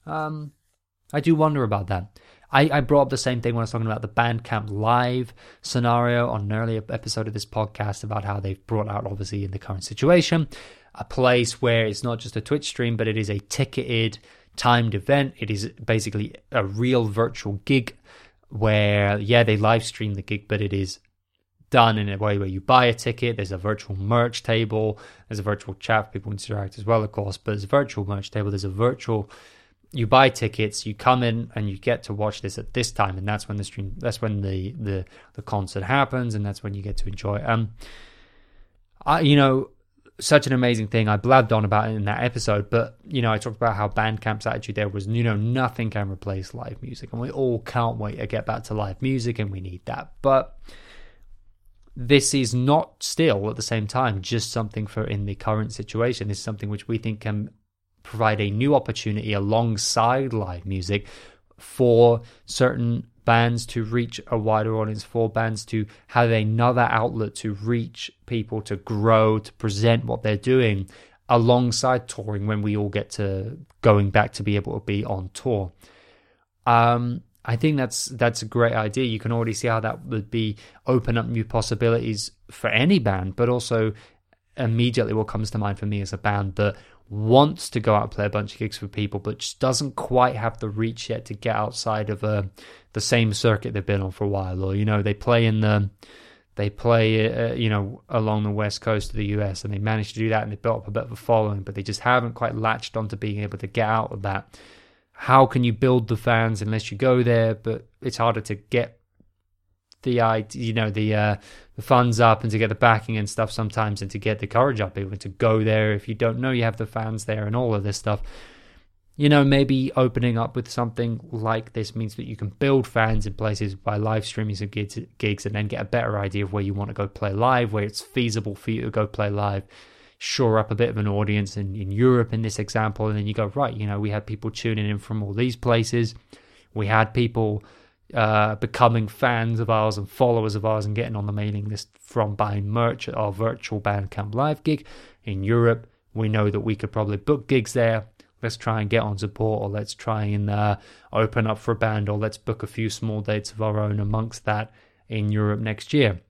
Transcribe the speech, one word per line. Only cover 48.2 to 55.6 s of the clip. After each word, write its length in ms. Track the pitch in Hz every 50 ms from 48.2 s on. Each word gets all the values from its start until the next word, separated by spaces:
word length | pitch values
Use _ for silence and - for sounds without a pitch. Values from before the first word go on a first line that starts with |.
| 117
get 200 | 98 - 107 -
back 180 | - 113 117 113
to 80 | - 110
live 280 | 107 104 98 92 -
music, 360 | 127 131 135 127 113 120 117
and 140 | 117 110 98
we 80 | 95 95
need 220 | 92 92 90 87 _
that. 280 | - 120 - - - - -
But 360 | - 139 135 135 - - - - - - - - - - - - - - - _ - - - - _ - _ _ _ - _ _ - - - 139
this 360 | 123 117 143 139 139 - -
is 180 | 139 131 107 120
not 480 | 123 123 135 147 160 - - _ _
still, 480 | - - - - 165 160 110 98 101 107
at 60 | -
the 60 | - 107
same 240 | - 117 110 107
time, 340 | 104 - 127 131 120 104 98
just 300 | 92 - 120 113 - -
something 340 | - 120 110 104 - 110 107
for 180 | 101 - 110 107
in 220 | - 104 101 101
the 80 | 101 98
current 400 | - - 113 107 107